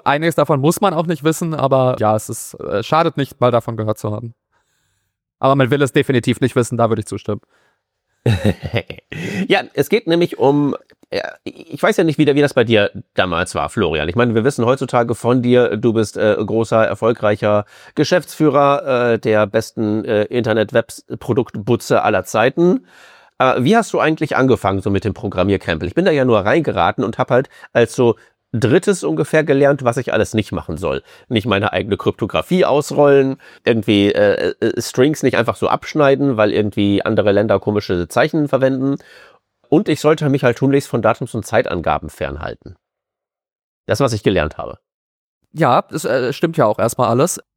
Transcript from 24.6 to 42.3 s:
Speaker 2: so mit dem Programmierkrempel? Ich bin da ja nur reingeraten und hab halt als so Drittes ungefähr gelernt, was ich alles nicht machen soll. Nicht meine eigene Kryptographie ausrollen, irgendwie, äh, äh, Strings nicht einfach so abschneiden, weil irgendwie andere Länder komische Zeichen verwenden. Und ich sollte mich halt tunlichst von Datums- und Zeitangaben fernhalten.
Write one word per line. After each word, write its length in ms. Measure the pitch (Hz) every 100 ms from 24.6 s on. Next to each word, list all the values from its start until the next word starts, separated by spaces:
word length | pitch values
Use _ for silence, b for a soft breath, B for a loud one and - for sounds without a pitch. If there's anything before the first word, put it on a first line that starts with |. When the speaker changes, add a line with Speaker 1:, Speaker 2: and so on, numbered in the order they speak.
| 98 98
Speaker 2:
so 100 | 104
mit 140 | 98 107
dem 80 |
Programmierkrempel? 760 | 92 104 92 92 95 - 82 85
Ich 80 | -
bin 100 | 190
da 60 |
ja 140 | 151 131
nur 140 | 110
reingeraten 640 | 98 147 143 98 87 107
und 140 | 110 113
hab 140 | 127
halt 180 | 123 - B B
als 220 | - 117 -
so 200 | 120 b b b _
Drittes 520 | 117 110 156 196 190
ungefähr 400 | 190 156 156 156
gelernt, 400 | 151 139 139 135
was 140 | 123 117
ich 140 | 123
alles 220 | 110 101
nicht 180 | 110 -
machen 260 | 90 76 80
soll. 260 | 85 67 b b b
Nicht 180 | 113 113
meine 260 | 98 104
eigene 260 | 92 101 98
Kryptographie 680 | - - 110 82 - 180 175
ausrollen, 720 | 139 - 147 143 139 135 135 B B
irgendwie, 480 | - 117 107 104 101
äh, 440 | - 104 - 90 -
äh, 220 | 117 -
Strings 400 | - - 139 156
nicht 160 | 135 107
einfach 180 | 120 107
so 120 | -
abschneiden, 680 | - - 156 139 135 139 110
weil 160 | 107
irgendwie 520 | 98 104 104 101 101
andere 280 | - 107 101
Länder 280 | 101 110 98
komische 480 | - 104 - 90 87
Zeichen 400 | 123 151 165 147
verwenden. 480 | 135 131 135 135 139 B B B B _ _ _
Und 180 | 156 208
ich 120 | 151
sollte 280 | 151 160 151
mich 140 | 139
halt 140 | 131 117
tunlichst 320 | 139 139 -
von 140 | 123
Datums- 320 | 107 117 131 117
und 100 | -
Zeitangaben 640 | 110 - 87 80 73 78
fernhalten. 640 | - 67